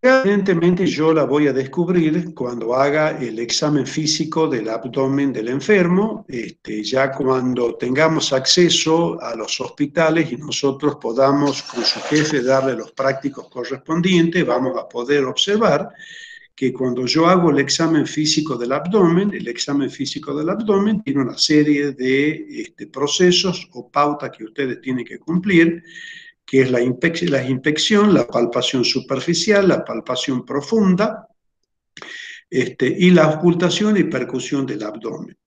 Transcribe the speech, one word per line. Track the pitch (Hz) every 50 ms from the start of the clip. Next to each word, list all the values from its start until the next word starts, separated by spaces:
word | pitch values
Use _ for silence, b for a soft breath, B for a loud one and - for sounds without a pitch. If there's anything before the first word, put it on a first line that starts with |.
evidentemente, | - 254 262 262 - 196 202 202 185 196 185 165 165 175 180 175 190 160
yo | 127 135 156 160 160
la | 160 143
voy | 120 139 147 151 143
a | 123
descubrir | 135 135 131 - 180 175 175 185 175 160 151 156 175 165 - -
cuando | - 127 120 120 117 110 113 120
haga | 131 139 143 143 156 156 156 - -
el | 131 117 107 110
examen | 117 117 - - - 147 151 143 127
físico | - - - 156 147 - - 160 156 - 160 160 147
del | 135 117 104 110
abdomen | 113 113 - 127 110 139 135 135 139 139 139 139
del | 123 - 107 117
enfermo, | 127 143 143 - 214 196 180 170 180 185 208 220 214 - - -
este, | 135 120 107 92 - _ _ - 110 107 104
ya | - 131 131 135 135
cuando | 135 - 139 131 131 131 127 127 123 123 120 120 117
tengamos | - - 123 127 135 156 165 160 160 - - 139
acceso | 131 131 - - 180 175 165 160 - - 160 160 165 170 170 170 -
a | - 120 117
los | 110 107 104 - -
hospitales | 131 120 - - 147 139 - 170 165 156 160 165 156 -
y | 120
nosotros | 117 - - 117 - - 139 135 139 - 147 139 -
podamos, | - 120 113 123 135 139 139 143 143 143 131 -
con | - - - 120 113
su | - - 113
jefe, | - - 147 151 147 151 156 139
darle | 123 127 135 135 131 135 123
los | 110 110 -
prácticos | _ - 135 135 135 135 - 143 - - - -
correspondientes, | _ 127 120 - 135 131 _ - 160 175 170 190 185 170 165 170 165 185 160
vamos | 127 120 123 127 123 - 113
a | - -
poder | - 120 120 127 147 143 135
observar | 131 - - - 196 202 214 233 196 143 151 190 - B B B B B B B B B B B B _
que | - 135 127 123
cuando | - 131 127 123 123 127
yo | 120 117 156 165 170
hago | 185 185 175 165
el | 143 135
examen | 139 135 - - 165 165 160 151 135 -
físico | - 151 156 151 - - 151 156 131
del | 113 120 120
abdomen, | 143 147 151 175 196 214 185 165 170 180 196 208
el | 185 151 - 117
examen | 120 - - - 143 139 135 123
físico | - - 139 - - 143 - 147 139
del | 147 151 170
abdomen | 196 214 226 214 202 196 202 214 220 190 -
tiene | 143 135 139
una | 131 113 113 -
serie | - - 156 151 151 151 147 143 143 143
de, | 131 - 127 131 131 135 143 151 156 - 101 - - 110
este, | 107 - _ _ 104 -
procesos | - 131 143 143 - - 185 180 180 - - 190 170 - - _ _
o | 123 117 _
pautas | _ 147 147 151 147 - 139 131 -
que | - 110
ustedes | 107 _ - 139 131 120 -
tienen | - 131 127 123 117
que | - - -
cumplir, | _ - 165 180 180 208 190 165 165 170 170 - B B B B B B B B B B B B _
que | - - 135
es | 131 123
la | 123 120
inspec-, | 120 127 131 - - 170 165 - 175 165
la | 143 131 123 127
inspección, | 135 127 - 160 151 156 - - 220 208 208 214
la | 185 - 120
palpación | - - 120 120 117 - 127 120 - - 131 117
superficial, | - - 131 - - 135 135 - - 170 - - 220 208 202 196 190
la | 143 - -
palpación | - - 113 - - 127 127 - - 131 123 123
profunda, | - 135 143 143 - 233 220 208 190 180 175 208 214 214 - - _ _ _ _ _ _ _ _ _ _ _ _ _ _ B B B B B B B B B B B
este, | - 131 123 120 - _ 127 131
y | - - 180 180
la | 180 170 156 151
ocultación | 156 156 180 175 170 175 180 175 - - 208 214 214
y | 196 160
percusión | - - 127 123 - - 127 120 - 147 139 135
del | 131 117 104
abdomen. | 110 107 107 113 110 113 110 - - - - _ _